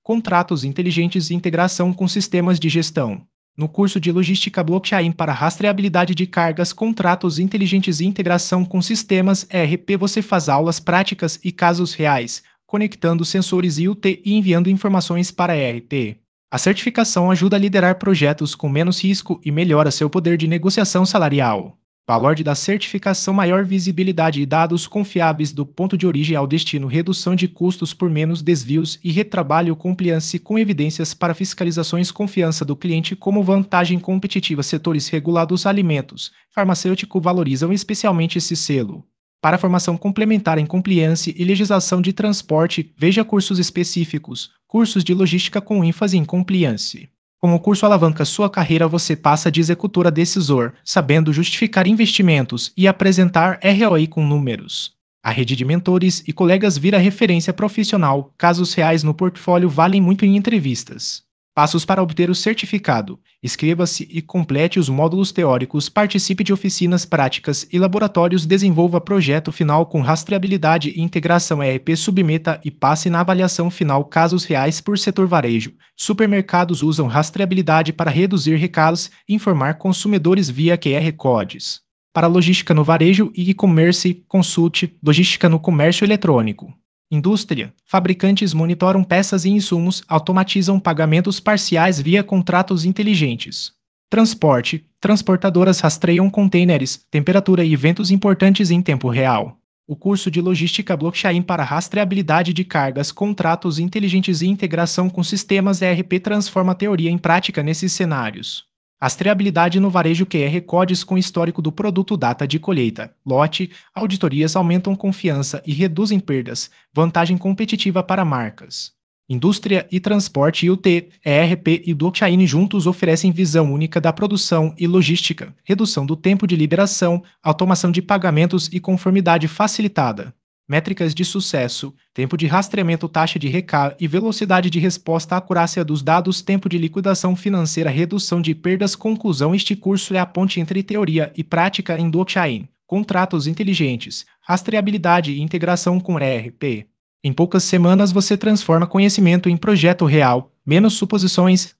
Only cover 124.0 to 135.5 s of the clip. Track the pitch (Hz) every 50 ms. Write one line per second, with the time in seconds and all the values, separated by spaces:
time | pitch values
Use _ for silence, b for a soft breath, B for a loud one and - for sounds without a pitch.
124 | 156 165 160 - 208 202 202 190 - - 175 160 156 160 160 - 175 170 180 185
125 | 156 139 170 175 - - 165 - 175 - - _ _ - 202 190 220 - - 151
126 | 139 143 160 156 - 185 202 196 208 175 180 160 151 147 165 185 202 196 - -
127 | 185 170 175 175 175 b b b b 160 156 156 185 185 185 170 - 175 170 180
128 | 185 - 202 190 175 180 151 151 170 175 185 180 160 160 175 180 180 - 185 180
129 | - 190 185 196 180 170 165 165 156 156 - - 208 208 - - 214 196 - -
130 | 135 120 107 101 - 131 - _ _ _ _ _ _ - 139 156 156 190 190 -
131 | 175 160 151 165 180 - - 202 185 - - 139 123 120 - - - 139 - _
132 | _ _ _ - 131 131 175 156 165 143 160 190 196 - - 202 185 165 170 156
133 | - - - 160 160 160 - 165 147 139 131 180 185 - - 143 143 143 139 -
134 | 175 151 143 185 220 226 220 - 214 185 190 185 180 180 165 170 175 185 175 -
135 | - 160 165 165 160 - 180 185 180 -